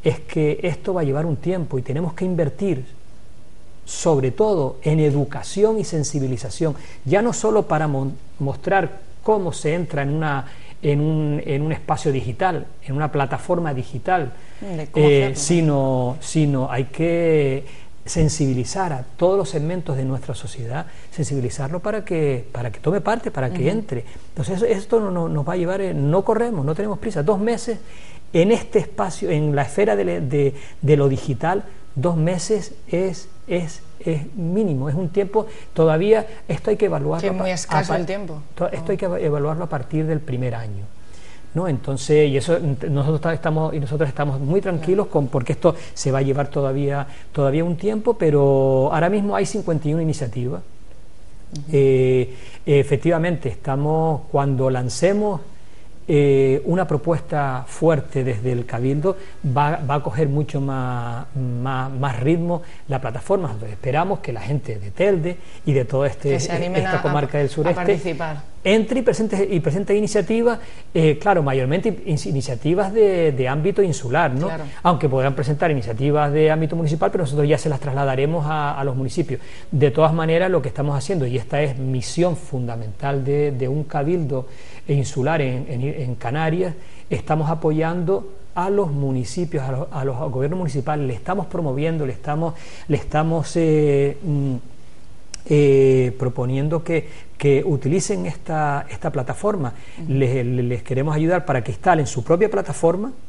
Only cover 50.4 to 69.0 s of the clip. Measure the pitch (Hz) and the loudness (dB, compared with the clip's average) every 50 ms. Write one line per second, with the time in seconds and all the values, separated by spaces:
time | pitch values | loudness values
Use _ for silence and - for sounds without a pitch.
50.4 | 120 123 - - - - - - - - - - - - - - - - - - | -4 -4 -4 -6 -8 -10 -10 -10 -10 -10 -10 -10 -10 -10 -10 -10 -10 -10 -10 -10
51.4 | - - - 151 143 143 156 139 139 135 135 131 131 127 131 127 123 120 - - | -10 -8 -8 -8 -6 0 4 4 6 6 6 6 4 4 4 4 2 0 -4 -10
52.4 | - - - - - - 147 143 131 - 151 131 - 165 175 160 165 175 170 - | -10 -10 -10 -8 0 4 4 4 6 4 2 2 4 2 2 4 2 0 0 0
53.4 | - 123 98 - - 143 135 135 147 151 156 160 160 160 156 127 - - - 143 | -2 -4 -6 -4 -4 -2 0 0 2 2 2 2 2 2 0 -2 -4 0 0 2
54.4 | 139 139 135 127 131 131 131 127 127 123 - - 170 185 202 208 208 208 196 147 | 2 2 2 2 2 2 2 2 0 -2 0 2 4 4 4 4 2 0 -2 -2
55.4 | - - - - - - - - - - - - - - 160 147 143 143 139 135 | -6 -8 -10 -10 -10 -10 -10 -10 -10 -10 -10 -8 -2 2 4 6 6 6 6 6
56.4 | 135 135 131 143 - - 165 185 180 147 165 139 - 170 170 151 - - 170 147 | 6 4 4 2 2 0 2 2 2 0 0 0 2 0 0 0 -2 -2 -2 -2
57.4 | 143 135 131 127 123 - - - - 165 160 135 127 - - 139 127 131 120 104 | 0 -2 -2 -4 -6 -8 -4 2 4 4 4 4 0 -2 -2 -2 0 0 -2 0
58.4 | 117 127 123 120 117 - - 117 123 131 139 151 147 190 185 190 - - - - | 0 0 0 -2 -2 -4 -4 0 0 0 0 2 0 0 -2 -2 -6 -10 -8 -4
59.4 | - 147 120 139 143 147 160 - 147 127 143 135 131 131 98 147 160 139 139 147 | -2 0 2 2 2 2 2 -2 0 0 0 0 0 -2 0 0 0 2 2 0
60.4 | 151 - - 139 135 139 135 131 127 127 123 123 120 117 117 120 - - - 135 | 0 0 -2 -2 -2 -2 -2 -2 -2 -2 -2 -4 -4 -4 -6 -6 -8 -6 -4 -4
61.4 | 127 123 123 120 123 131 131 131 127 135 135 127 135 139 120 110 123 147 165 170 | -2 -2 -2 -2 -2 -2 -2 -2 -4 -4 -4 -2 -2 -2 -2 0 2 2 2 2
62.4 | 170 170 175 160 - - - - - - 139 131 - 117 117 127 - - 190 196 | 2 0 -2 -2 -4 -8 -10 -10 -6 -4 -4 -4 -2 -4 -6 -6 0 0 0 0
63.4 | 175 135 110 104 113 107 104 - - 131 131 151 175 190 202 165 - - 120 107 | 0 -2 -4 -6 -8 -8 -8 -6 -4 -2 0 0 0 0 -2 -4 -4 -6 -6 -6
64.4 | 92 113 143 143 - - 110 101 98 101 - - 175 208 196 170 151 175 180 - | -4 -2 -2 -2 -2 -4 -6 -6 -6 -8 -2 2 2 4 4 2 0 -2 -4 -6
65.4 | - - - - - 151 139 135 123 - - 131 139 139 - - - 143 135 - | -10 -10 -10 -6 -2 2 2 2 2 2 2 2 2 0 0 -2 0 0 0 0
66.4 | - - - - - 175 185 180 185 190 185 - - 147 143 147 143 127 - 147 | 0 -2 -2 -2 -2 0 0 0 2 2 0 0 2 2 2 2 0 0 0 0
67.4 | 143 131 - 156 151 170 170 180 175 185 202 165 139 180 160 135 165 156 151 143 | 0 0 0 0 2 2 2 2 2 2 2 2 0 -4 -4 -4 -4 -6 -6 -8
68.4 | - - - - - 190 202 226 214 220 254 262 | -10 -10 -10 -4 2 4 4 4 4 2 0 2